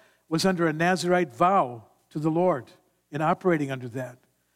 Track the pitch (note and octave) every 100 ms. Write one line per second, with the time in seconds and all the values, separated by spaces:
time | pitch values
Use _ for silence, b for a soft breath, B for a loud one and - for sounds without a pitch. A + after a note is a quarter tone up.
0 | b b b D#3+ F#3+ F3 E3 D3+ F3 F3+
1 | F3 F3+ D#3 A#2 F3+ G3 B2+ A#2 - _
2 | _ D#3 D#3+ E3 F3+ C#3 - _ _ _
3 | _ D3 D#3 F#3 F#3 D#3 C3+ C3 B2 B2+
4 | B2 - _ _ _